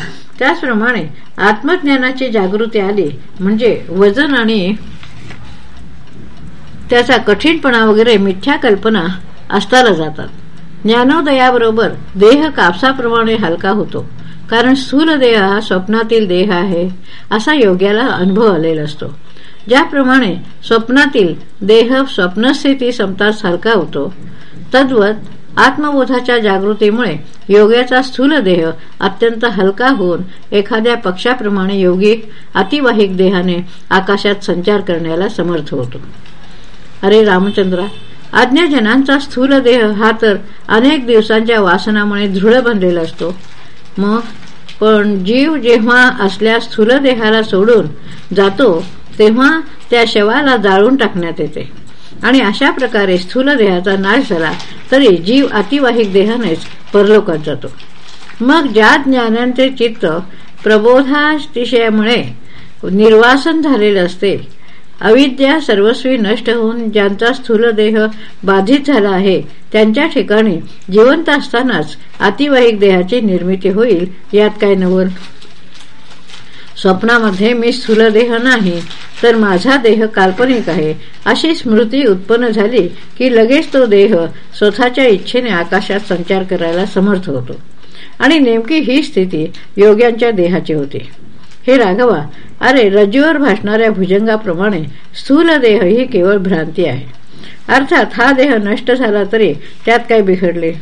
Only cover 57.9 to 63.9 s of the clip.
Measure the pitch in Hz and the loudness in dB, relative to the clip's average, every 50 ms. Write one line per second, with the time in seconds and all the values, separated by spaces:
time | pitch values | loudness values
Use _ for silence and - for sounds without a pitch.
57.9 | - - - - - - - - - - 226 254 302 339 294 247 202 220 214 226 | -12 -12 -12 -12 -12 -12 -12 -12 -8 -2 2 2 2 2 2 2 2 4 4 4
58.9 | 285 302 269 262 262 247 233 226 220 233 247 254 247 269 262 262 262 - 233 233 | 4 2 2 0 0 2 2 0 0 0 0 0 0 2 0 0 2 0 -2 -2
59.9 | 220 - 208 165 156 175 185 - - - - - - - - - 220 208 208 240 | 0 -2 -2 -2 -2 -4 -6 -8 -10 -12 -12 -12 -12 -4 0 2 2 4 4 4
60.9 | 247 269 277 262 285 294 294 302 311 294 294 - - 233 240 220 254 233 226 220 | 4 4 4 2 0 0 2 0 0 -2 -4 -6 -6 -6 -2 0 0 0 2 2
61.9 | 214 214 208 226 247 196 135 127 - - - - - - - - - - - 175 | 2 2 2 2 0 0 -2 -4 -8 -10 -12 -12 -12 -12 -12 -12 -10 -10 -6 -2
62.9 | 185 202 220 226 220 214 233 247 269 277 - 339 320 320 294 302 262 208 208 208 | 2 4 6 6 6 6 6 6 4 2 2 0 0 0 0 0 2 2 2 2